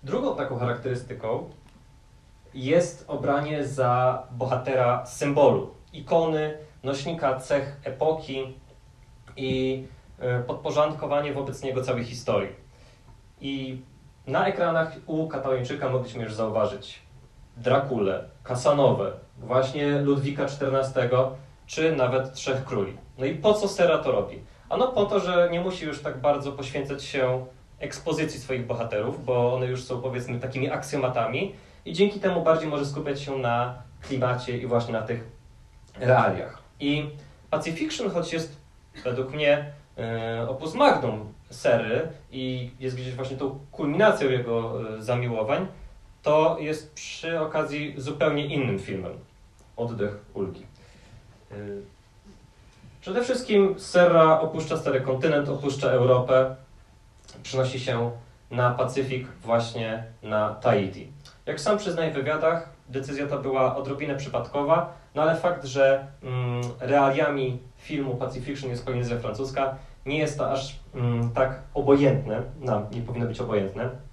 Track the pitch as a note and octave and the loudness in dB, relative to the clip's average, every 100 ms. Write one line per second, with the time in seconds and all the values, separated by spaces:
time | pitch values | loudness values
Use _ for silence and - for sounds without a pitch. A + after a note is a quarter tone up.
0 | C3+ A#3 C4+ - C3 A#2+ A#2+ A#2 C3 B2 | -2 -2 -2 -2 -4 -2 -2 -2 -4 -6
1 | - G2+ A2 C3 E3+ - - - - - | -6 -8 -4 -4 -6 -16 -20 -20 -20 -20
2 | - - - - - C#3 C3 E3+ F3 - | -20 -20 -20 -20 -18 -8 4 4 4 -6
3 | - C#3+ D3 C#3+ D3 D3+ C3+ C3 B2+ B2 | -10 -4 0 0 0 -4 -4 0 2 4
4 | B2+ C3 - B2 B2 B2+ C3+ C3 A#2+ B2 | 4 2 -6 -6 -2 0 0 2 4 2
5 | - - C#3+ C#3+ C#3+ G#2 - - - D#3 | -4 -4 0 6 6 6 0 -12 -18 -16
6 | - E3+ D#3+ D#3 D3+ D3+ - - C3+ C#3 | 2 4 4 2 -2 -4 -14 -10 -6 -4
7 | F3 E3 C#3+ C3 - C#3+ C#3 - C3+ C3 | -4 -2 0 0 0 0 0 -8 -10 0
8 | D#3 D#3+ - C3+ C3 - - - - - | 0 0 -4 -6 -6 -10 -20 -20 -20 -20
9 | - - - - C3 C3 C3 C3 C3 - | -20 -20 -18 -6 -2 0 0 -2 -6 -18
10 | - - B2+ B2 A#2+ D3 D#3 D3 D3+ C#3+ | -20 -6 -2 0 -2 -4 0 2 2 2
11 | D3 C#3+ D3 C#3 C3+ C3 C3+ B2+ B2+ A#2+ | 0 0 0 -4 -6 -6 -4 -2 -2 -2
12 | A2+ - - G#2 G2 - - - - - | -4 -6 0 0 0 -8 -20 -20 -20 -20
13 | - - - - C#3 C#3 C3 B2+ - - | -20 -20 -20 -12 -8 -6 -6 -10 -14 -20
14 | - - - D#3 G3 F#3 E3+ E3 D#3+ - | -20 -18 -4 0 0 2 2 2 0 -4
15 | - D#3 D#3+ - C3+ C3 B2 C#3+ C3 B2+ | -4 -2 -2 -2 0 0 0 -2 0 0
16 | - B2 G#2+ - A2 A2 F2 - - - | -2 -6 -6 -2 0 2 0 -2 -12 -18
17 | - - - - - - A#2 - C#3 A#2 | -20 -20 -20 -20 -20 -4 2 4 2 0
18 | G2 F#2+ - - - B2 D3 C#3+ C3 G#2+ | 2 0 -6 -16 -6 2 4 6 6 4
19 | G2 - - - - B2 - D3+ C#3+ C#3+ | -2 -6 -16 -16 0 2 2 0 2 2
20 | C#3+ C#3 C3 C#3+ C#3 - C3+ C3+ C3 - | 4 2 2 -2 -4 -2 0 0 0 0
21 | A#2+ B2+ C3 - - - - - D#3+ D3 | 2 4 2 -2 -18 -20 -10 0 2 4
22 | B2 B2+ C3 - - B2+ - A#2 F#2+ - | 2 2 -2 -6 -4 -4 -2 -4 -4 -8
23 | - - C3 D#3+ G#3+ G#3 G3 - E3+ D3+ | -18 -4 -4 2 2 4 2 2 4 4
24 | - - - - - - - F3 C4 G#3 | 2 0 -2 -8 -18 -20 -6 0 0 2
25 | G3+ G3+ F3 F3+ F3 E3+ F#3 - D#3 C3+ | 2 2 2 4 4 2 -2 -4 -6 -6
26 | B2+ B2+ D3 C#3+ C#3 C#3 C3 D3 C#3 C#3 | -8 0 2 2 -2 -8 -6 -6 -4 -6
27 | - C#3 B2+ B2+ B2+ - - - C#3+ - | -4 0 0 0 -4 -16 -20 -12 -10 -8
28 | E3 D#3 D#3 - - B2+ A2+ A#2 A2+ G#2 | -4 -2 -2 -6 -6 -6 -4 -4 -2 -2
29 | A2+ - - B2 A#2+ B2+ B2+ B2+ - B2 | -2 -4 0 2 2 2 -2 -4 -6 -6
30 | B2+ A#2+ A#2+ A#2+ B2 C3 C3 D3 - D3 | -4 -6 -6 -6 -6 -4 -4 -4 -4 -2
31 | B2+ A#2+ A2+ C3 F#3+ - - - - E3 | 0 0 -2 -2 -4 -8 -20 -18 -10 2
32 | G3+ G3+ F#3+ F3 D#3+ D#3+ D#3 D3 C#3+ F3 | 2 2 0 2 4 4 2 -2 -2 -4
33 | D3 C#3 C#3+ C3+ B2 A#2+ B2 - - - | -4 -6 -4 -4 0 0 -2 -6 -16 -18
34 | - C3 B2 A#2+ - A#2+ A#2+ A#2 A#2 A2+ | -6 -2 0 0 -4 -6 0 0 0 -4
35 | A2 A#2 - - - - - - - - | -4 -6 -8 -18 -20 -20 -20 -20 -20 -4
36 | B2+ B2 G2+ F#2 - - - - C#3+ D3 | 4 6 6 0 -6 -12 -20 -6 -2 -2
37 | D3 - - - - D3+ E3 E3 D#4 - | -4 -12 -20 -20 -4 -4 -2 -4 -4 -2
38 | G#3 E3+ E3 E3 - - - - - - | -2 -2 -2 -4 -6 -12 -20 -20 -20 -8
39 | B2+ B2 C3 D3 C#3+ D3 C#3+ - - - | -4 -4 -4 0 4 4 2 -14 -18 -8
40 | A2+ A2+ A2+ A2+ A#2 - D#3 B3 C#4+ - | -6 -4 -4 -4 -4 -4 -6 4 6 6
41 | A#2+ G#2+ G#2+ - - - C#3+ A2+ G#2+ A#2 | 0 -4 -10 -16 -20 -2 2 4 2 -2
42 | - - - C3 C3 B2+ B2 - C3 B2+ | -2 -8 -14 -8 -6 -6 -8 -8 -8 -6
43 | B2+ B2 C3 C3+ C#3 - - - D3 D#3 | -8 -6 -8 -4 -6 -6 -14 -4 -2 6
44 | G#3+ - C#3 B2+ A#2+ A#2 A2+ - A2 A2 | 6 6 2 2 2 -2 -2 -4 -6 -8
45 | A2 B2 B2 A#2 A2 D#3 F#3+ - - - | -2 0 0 -2 0 0 -2 -8 -20 -20
46 | - - - D3+ D#3+ D#3+ D3+ D#3 - - | -20 -6 4 6 6 2 -4 -6 -8 -14
47 | - - E3 E3 D#3 D#3 C#3 D3 D3 D3 | -14 -10 -4 -2 -2 -2 -2 -4 -6 -6
48 | C3+ C#3+ - D3 D3 D3 C3 G2 - F#2+ | -8 0 2 2 0 -2 0 -2 -4 -8
49 | F2+ - - - - - - - A#2+ A2 | -8 -12 -18 -20 -20 -20 -20 -8 -6 -2
50 | G#2 - - G2 F#2 E2 - - - - | -4 -4 -12 -6 -6 -8 -18 -20 -20 -20
51 | - - - - - G3+ G#3 G3+ G3+ - | -20 -20 -20 -20 -18 -14 -10 -12 -12 -20
52 | _ - - - - - - - - - | _ -20 -20 -20 -20 -20 -20 -20 -20 -18
53 | - A3+ A#3+ B3 - G#3 F#3+ - - F3+ | -4 -2 0 -2 4 6 6 2 2 6
54 | F3 E3 D#3+ D#3 D#3+ D#3+ - D#3+ D3 C3+ | 8 10 8 8 4 -4 -4 -2 0 0
55 | B2+ C3 E3 D3 C#3+ C#3 C#3+ B2+ C3 B2+ | 0 0 2 2 0 -2 -2 0 2 4
56 | B2+ B2+ B2+ C3 C3 - - - - - | 6 6 6 4 4 -2 -16 -20 -20 -20
57 | - - - - - C3+ B2+ C3 B2+ A#2 | -20 -20 -20 -18 -6 -2 0 -2 -4 -2
58 | A#2 - - - - A#2+ B2 B2 C3 C#3+ | -2 -4 -16 -20 -8 0 2 2 -2 0
59 | B2+ C3 - - A2+ A#2 A#2 - A2 A2+ | -2 -4 -8 -12 0 0 2 -4 -4 -6
60 | A#2 - G#2+ G#2+ G#2+ - B2 G#2 F#2+ - | -8 -14 -4 0 0 0 2 4 2 -6
61 | - - - - - C#3+ - G#3 F#3+ E3+ | -16 -18 -20 -12 -8 -4 2 2 2 0
62 | D#3+ C#3 C#3+ D#3 D#3+ E3+ - - - C3 | 0 0 0 2 2 2 -4 -18 -10 -8
63 | C3+ C#3 C#3+ C#3+ C3+ C3+ B2+ C3+ C3+ C#3 | -6 -6 -4 -2 -2 2 2 0 -4 -4
64 | D3 C#3 - B2 A#2+ C#3+ C#3+ E3 - - | -4 -4 -4 -4 -4 -2 4 2 2 -10
65 | - D3 D#3 D#3+ F3 E3+ C#3 C3+ C3+ C#3 | -8 0 2 2 0 -2 -4 4 6 6
66 | - - C3 B2+ B2 A#2+ B2 A#2+ B2+ C#3+ | 0 -12 -6 -4 -2 -2 -4 -6 2 4
67 | C#3 C3+ D3+ C#3+ B2+ B2 - - - D3+ | 6 4 2 2 -2 -4 -10 -20 -8 -4
68 | C3+ B2 - B2 C#3+ C3+ C3+ A#2+ - B2 | -4 -4 -6 -6 -8 -6 -6 -6 -4 -4
69 | A#2+ A#2 A#2 G#2 C3 C#3 C3+ - - - | -2 -2 -4 -4 -4 -2 -2 -4 -14 -14
70 | C3+ D3+ D3+ - - C#3 - - - C3 | -4 -2 -2 -2 -2 -2 -4 -12 -12 -4
71 | B2 A#2 A#2 C3 C3 - - D3 C3+ C#3 | -2 0 0 2 0 0 -8 -2 4 6
72 | C#3 A#2+ G#2+ A2 - - B2+ G#2+ G#2 A#2+ | 6 4 -2 -4 -6 -8 -2 -2 -2 -8
73 | A#2 A#2+ A#2 A2 - G#2 F#2+ G2 B2 - | -6 -4 -4 -4 -2 0 -2 -4 -6 -8
74 | - | -16